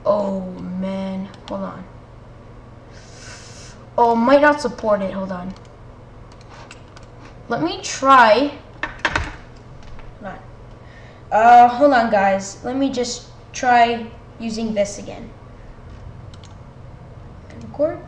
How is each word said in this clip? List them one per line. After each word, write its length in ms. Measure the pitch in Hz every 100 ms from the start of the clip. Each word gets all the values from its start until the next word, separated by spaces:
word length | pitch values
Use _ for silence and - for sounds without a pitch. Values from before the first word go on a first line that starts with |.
Oh 360 | 202 208 196 190 185
man, 760 | 180 180 185 190 190 190 190 196 - -
hold 140 | 196
on. 220 | 190 185 185 - - - - - - - - - - - - - - - - - - - - -
Oh, 200 | 233 233
might 240 | 240 277
not 200 | 294 294
support 400 | 247 - 220 202
it. 100 | 190
Hold 200 | 196 190
on. 220 | 180 185 - - - - - - - - - - - - - - - - - - - -
Let 140 | 233
me 180 | 320 392
try. 760 | - - 269 262 226 214 285 - - - - - - - - - - - - - - - - -
Hold 120 | 202
on. 60 | - - - - - - - - - -
Uh, 380 | 208 233 240 240
hold 240 | 240 285
on, 180 | 254 226
guys. 540 | 202 196 190 - -
Let 120 | 247 269
me 140 | 277
just 380 | 233 247 - - - -
try 580 | - 254 240 233 233 220 - - -
using 320 | 233 220 226
this 260 | 208 196 -
again. 320 | 196 - 226 - - - - - - - - - - - - - - - - - - - - - - 226
Record. 380 | - - 311 339